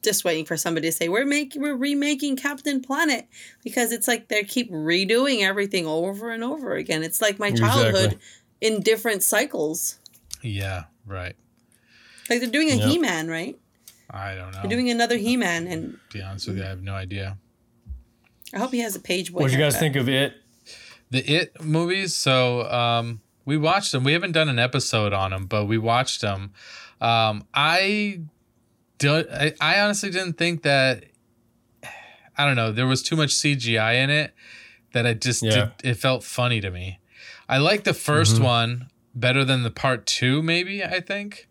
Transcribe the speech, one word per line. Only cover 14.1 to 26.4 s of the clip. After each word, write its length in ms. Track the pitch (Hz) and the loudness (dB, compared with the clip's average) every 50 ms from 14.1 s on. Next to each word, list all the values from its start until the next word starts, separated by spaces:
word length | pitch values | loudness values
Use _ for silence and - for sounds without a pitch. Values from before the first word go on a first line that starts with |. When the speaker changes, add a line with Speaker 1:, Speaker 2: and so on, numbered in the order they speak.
Speaker 3:
I 240 | - - 98 98 95 | -12 -10 -8 -8 -8
don't 160 | 95 92 92 95 | -10 -12 -14 -12
know. 80 | - | -6
Speaker 1:
They're 100 | - 196 | -4 -2
doing 200 | 220 240 254 247 | 0 0 2 0
another 260 | 240 233 233 240 240 | 2 2 2 2 2
He-Man, 500 | 233 202 233 247 254 220 180 170 165 165 180 | 0 2 0 0 2 2 0 0 -2 -4 -4
and 300 | 175 160 156 - - - _ _ | -6 -6 -8 -10 -12 -16 _ _
Speaker 3:
To 80 | - 104 | -12 -12
be 40 | 95 | -10
honest 260 | 95 98 95 - 90 | -10 -10 -10 -8 -6
with 100 | 92 98 | -6 -6
you, 60 | 95 | -6
I 40 | 95 | -6
have 140 | 95 92 95 | -8 -8 -8
no 100 | 98 98 | -8 -8
idea. 440 | 98 95 90 98 98 95 98 101 98 _ _ _ _ _ _ _ _ _ - - - - _ _ _ _ _ _ _ - - - | -8 -8 -8 -8 -8 -8 -8 -10 -12 _ _ _ _ _ _ _ _ _ -16 -16 -16 -16 _ _ _ _ _ _ _ -18 -12 -6
Speaker 1:
I 60 | 196 | -6
hope 140 | 226 262 254 | -6 -4 -4
he 80 | 240 | -4
has 140 | 233 220 196 | -4 -4 -6
a 60 | - | -10
Page 320 | - - 180 180 180 170 175 | -4 -2 -2 -2 -2 -6 -2
Boy 80 | 180 | 0
Speaker 2:
What 60 | 147 135 | 0 2
did 40 | 127 | 4
you 80 | 131 151 | 4 4
guys 100 | 147 131 | 2 2
Speaker 1:
haircut. 60 | - | 2
Speaker 2:
think 160 | 165 151 131 | 0 0 0
of 120 | 139 123 123 | 0 0 2
It? 240 | 135 131 143 143 - - _ _ _ _ _ - - - - - - _ _ _ | 2 2 2 0 -2 -10 _ _ _ _ _ -20 -20 -20 -20 -20 -20 _ _ _
Speaker 3:
The 100 | 120 131 - - 147 | -4 -4 0 2 2
It 280 | 170 170 - _ - 160 | 0 0 -2 _ -10 -2
movies. 500 | 156 151 160 170 170 185 196 196 185 175 | 0 2 2 2 2 0 -2 -2 -4 -4
So, 560 | - - 139 131 127 127 123 123 120 117 - | -2 2 2 4 4 4 2 2 0 -2 -2
um, 500 | - 123 120 120 117 117 117 117 117 107 _ _ _ _ _ | 0 0 2 2 2 0 0 -2 -8 -10 _ _ _ _ _
we 120 | 135 143 | -2 0
watched 360 | 156 147 160 180 196 202 - - | 2 2 2 2 2 0 0 -2
them. 100 | 131 123 | 0 2
We 100 | 139 151 | 2 2
haven't 200 | 170 190 190 165 | 2 0 0 2
done 160 | 165 156 151 | 2 2 2
an 100 | 131 120 | 2 2
episode 540 | 120 127 - 131 123 - - 113 107 101 98 | 0 2 0 -2 -2 0 0 0 0 2 0
on 200 | 98 95 95 95 | 0 0 -2 -2
'em, 140 | 95 95 | -4 -4
but 200 | 95 113 107 104 | -2 -2 -2 0
we 120 | 101 110 113 | 2 0 0
watched 460 | 110 113 117 123 131 - - - - | 2 2 2 2 2 0 -2 -4 -4
'em. 280 | 104 98 95 | -4 -4 -4